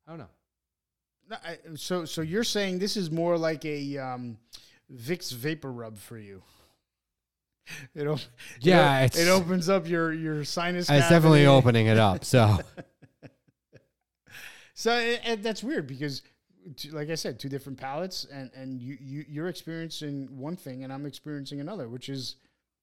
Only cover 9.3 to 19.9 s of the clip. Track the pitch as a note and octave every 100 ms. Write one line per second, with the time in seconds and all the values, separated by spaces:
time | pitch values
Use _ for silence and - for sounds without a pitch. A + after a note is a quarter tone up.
9.3 | F#3+ E3+ F#3 E3 G3 E3 E3+ E3 D#3+ D#3+
10.3 | D3+ C#3+ - F3 F3+ F3 C#3+ C#3+ E3+ D#3+
11.3 | D3+ C#3+ C3+ B2 A#2 A2 A2 G#2 F#2 -
12.3 | C3 G#2+ F#2+ - - - _ - _ -
13.3 | _ _ _ _ _ _ _ _ _ _
14.3 | - - - _ - A3+ A#3+ A#3 A#3+ A#3
15.3 | A3+ A3 G#3+ A3 D4+ C#3 C3 D3 C3 _
16.3 | _ _ _ F#3 C3 D3 D#3 D3+ D#3+ G3
17.3 | B2 C#3 C3+ C#3+ C3 C3+ C#3+ F#3 - -
18.3 | C#3 C3 C3 C3 C3 A#2+ C#3 C3+ C#3 D3
19.3 | D3 F3+ E3 - E3 E3